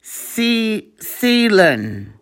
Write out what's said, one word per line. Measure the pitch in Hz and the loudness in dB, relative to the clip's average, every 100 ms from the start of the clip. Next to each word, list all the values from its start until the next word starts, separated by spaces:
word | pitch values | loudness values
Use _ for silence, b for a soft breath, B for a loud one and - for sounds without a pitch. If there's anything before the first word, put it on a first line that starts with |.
Ce-, | - - - - 233 233 220 214 - _ | -16 -16 -10 -2 0 0 -2 -4 -8 _
Ceylon. | - - 247 240 233 196 175 120 107 104 101 - | -18 -4 0 2 4 6 4 2 -4 -8 -12 -18